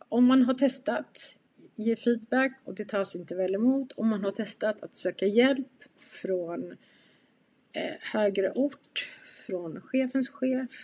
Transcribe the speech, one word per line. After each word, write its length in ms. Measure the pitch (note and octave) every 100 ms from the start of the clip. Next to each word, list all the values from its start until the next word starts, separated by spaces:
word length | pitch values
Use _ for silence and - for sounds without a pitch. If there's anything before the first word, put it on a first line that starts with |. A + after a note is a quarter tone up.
| -
Om 160 | A#3 B3
man 160 | C4
har 120 | A#3+
testat, 840 | C4 C#4 - - A#3+ - - - - _ _ - -
ge 200 | G#3+ A3+
feedback 640 | - A#3 - B3 C4 C4
och 120 | - F#3
det 100 | G#3
tas 260 | G3+ F#3+ F3
inte 200 | E3 F3+
väl 200 | F#3 G3
emot. 360 | A#3+ C4+ C4
Om 160 | - A3
man 140 | G#3
har 80 | G3
testat 520 | G3 G#3 - G#3+ G#3+
att 120 | - -
söka 300 | F#3 E3+ F#3+
hjälp 420 | G#3 B3+ C4+ B3+ _ - _
från, 720 | - - F#3 F#3 E3+ E3+ F3 F3 _ _ _ _ _ _ _ _ _
eh, 200 | - F3+ - -
högre 380 | A3 G#3 G3+ F#3+
ort, 600 | - C#4 - _ - - - - - -
från 340 | F#3 E3+ D#3
chefens 480 | - C4 B3+ C4+ B3+
chef, 400 | - C4 B3+ B3+ -